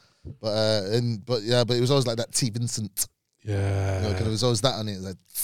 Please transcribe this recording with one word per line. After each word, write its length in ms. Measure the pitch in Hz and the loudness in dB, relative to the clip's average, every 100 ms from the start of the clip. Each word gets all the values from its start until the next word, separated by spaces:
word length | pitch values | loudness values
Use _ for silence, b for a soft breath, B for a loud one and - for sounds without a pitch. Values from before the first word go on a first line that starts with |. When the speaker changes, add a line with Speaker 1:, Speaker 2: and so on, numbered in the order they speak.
| b b b - | b b b -8
Speaker 1:
But, 60 | 110 | -2
uh, 320 | 107 110 107 95 120 | 2 2 2 2 0
and, 280 | 120 110 - | 0 -2 -2
but 180 | 120 | -2
yeah, 200 | 104 123 | 2 2
but 140 | 117 120 | 4 2
it 20 | |
was 120 | 123 | 4
always 140 | 139 123 | 4 2
like 120 | 117 | -2
that, 160 | 113 | -2
"T 160 | - 127 | -2 0
Vincent." 580 | 117 117 - 107 - - _ _ _ | -2 -4 -4 -6 -6 -8 _ _ _
Speaker 2:
Yeah. 580 | 107 98 98 98 98 95 | -4 0 2 0 0 0
Speaker 1:
You 20 | |
know, 80 | 101 92 | 0 0
'cause 60 | |
there 80 | 110 | 0
was 120 | 110 | 0
always 160 | 123 117 | 2 2
that 120 | 135 107 | 0 -2
on 140 | 107 | -6
it, 100 | 95 | -8
like, 160 | 95 87 _ - | -10 -12 _ -6